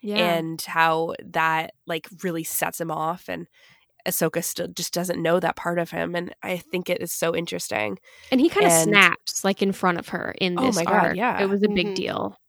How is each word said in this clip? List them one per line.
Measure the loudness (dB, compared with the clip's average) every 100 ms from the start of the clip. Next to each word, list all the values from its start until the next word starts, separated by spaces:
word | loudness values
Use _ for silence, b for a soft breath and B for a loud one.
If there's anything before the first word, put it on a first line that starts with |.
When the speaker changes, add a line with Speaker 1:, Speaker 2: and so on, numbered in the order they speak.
Speaker 1:
Yeah. | -4 0 2
Speaker 2:
and | 0 -2 -6
how | -4 2 2 2 0 -6
that, | -6 0 0 0 -2 -10 -8
like, | -8 -8 -8
really | -6 -4
sets | -4 -4 -4 -4
him | -6
off, | -4 -4 -4 -8
and | -10 -10 b b b b _ -6
Ahsoka | 0 0 0
still | -6 -6 -8
just | -6 -6
doesn't | -4 -2 -2
know | 2 2
that | 2 -2
part | -2 -2
of | -2
him, | -4 -4
and | -4 -6 -10
I | -8 -8
think | -6 -8 -4
it | -4
is | -4
so | -2 -2 -2
interesting. | -4 -6 -4 -2 -2 -6 B B B
Speaker 1:
And | 2
he | 4
kinda | 4 6
Speaker 2:
And | 6 6
Speaker 1:
snaps, | 8 6 4 -6 -2
like, | 0 2
in | 0
front | 2 0 0
of | -4
her | -6 -6 -2
in | -2 2
Speaker 2:
Oh | 2
Speaker 1:
this | 2
Speaker 2:
my |
God, | 2 4 4
Speaker 1:
arc. | 2
Speaker 2:
yeah. | 0 0
Speaker 1:
It | 0
was | 2
a | 2
big | 2 0
Speaker 3:
Mm-hmm. |
Speaker 1:
deal. | -2 -4 -4 -6 -8